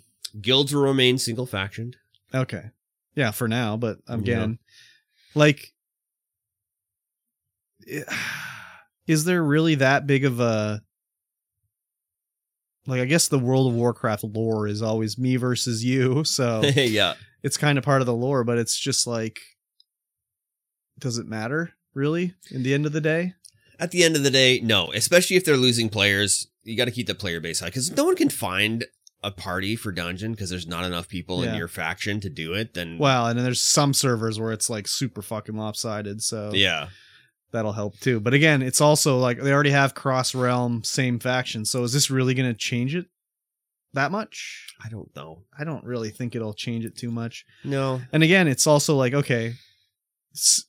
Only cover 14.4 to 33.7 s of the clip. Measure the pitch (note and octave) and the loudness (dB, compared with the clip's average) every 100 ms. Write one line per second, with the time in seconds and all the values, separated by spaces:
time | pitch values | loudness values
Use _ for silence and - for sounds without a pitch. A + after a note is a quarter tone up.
14.4 | A2+ A2 G#2 G#2 A2+ A2 A2 G#2 B2+ B2+ | -2 0 -2 -2 -2 0 -2 -2 0 0
15.4 | B2+ A#2 - A2 A#2+ C3 B2+ B2+ D#3 - | 0 -2 -2 -2 0 2 2 2 0 0
16.4 | B2 A2+ C#3+ C#3 B2+ G#2+ F#2 C#2+ - _ | 0 0 2 4 4 4 2 0 -10 _
17.4 | C#3 - D3 C#3+ D3 C3+ B2+ A#2 B2+ C#3 | -6 -2 0 0 2 2 2 0 0 0
18.4 | A#2 A#2+ A2+ - C3+ B2+ - A#2 A2 - | 0 0 0 -2 -2 0 0 -2 -6 -8
19.4 | - _ _ _ _ _ _ _ _ _ | -20 _ _ _ _ _ _ _ _ _
20.4 | _ _ _ _ _ - C3 A#2 G2+ G#2+ | _ _ _ _ _ -10 -6 -6 -6 -8
21.4 | A2+ D3+ E3+ _ _ C#3 C#3+ E3 F3 - | -6 -4 -6 _ _ -4 -2 -2 -4 -6
22.4 | - C3 B2+ C#3 D3+ D3+ D#3 D#3 F3+ - | -12 -6 0 0 0 -2 0 0 -2 -6
23.4 | _ _ _ - - F3 E3 D#3 C#3 C3 | _ _ _ -8 -4 4 4 6 4 6
24.4 | C3 B2+ A2+ G#2 E2 F#2 - F3 F3+ F3+ | 6 6 4 2 2 -2 4 4 6 2
25.4 | D#3+ C#3 B2+ A#2 A2+ G2+ G2+ G2 G2+ - | 4 4 4 2 0 2 2 4 2 0
26.4 | - _ A2 A2 B2 A#2+ G#2+ F#2 G2+ E2+ | -4 _ -8 -2 -2 -2 -4 -4 -4 -4
27.4 | E2 D#2+ E2+ C3 C#3 B3 D#4+ F#4 D4+ - | -6 -6 -6 -4 -4 0 2 2 0 -2
28.4 | F#2 F#2 G#2+ A2+ - _ _ _ G2+ G2 | -4 0 0 0 -6 _ _ _ -10 -8
29.4 | F#2+ F2+ F#2+ A#2 A2 F2 F2 F2+ A2 A2 | -6 -4 -2 -4 -4 -6 -6 -6 -6 -6
30.4 | F#2+ F2+ E2 E2+ F2+ F2 E2+ F2+ E2+ F2+ | -6 -8 -8 -6 -4 -6 -6 -8 -6 -4
31.4 | A#2 A2 E2 - D#2+ F2 G#2+ G#2 G2+ D2+ | -2 -4 -8 -6 -6 -6 -4 -4 -6 -8
32.4 | D#2+ F#2+ A#2 F2 E2+ E2 C#3+ B2+ A#2 A#2+ | -6 -6 -6 -6 -8 -2 2 2 0 0
33.4 | B2 A#2+ - | -2 -2 0